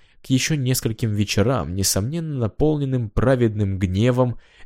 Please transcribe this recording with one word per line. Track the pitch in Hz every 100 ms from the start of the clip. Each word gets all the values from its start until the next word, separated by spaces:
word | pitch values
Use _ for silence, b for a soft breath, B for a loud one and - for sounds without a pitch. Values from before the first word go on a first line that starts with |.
| b b
к | -
еще | 131 - 151
нескольким | 127 131 117 107 113
вечерам, | 104 104 101 104 123 73
несомненно | 95 95 98 113 170 160 139
наполненным | 107 - 151 151 135 127 107
праведным | - 117 131 113 104 98 95
гневом | 92 92 123 123 127 113 b b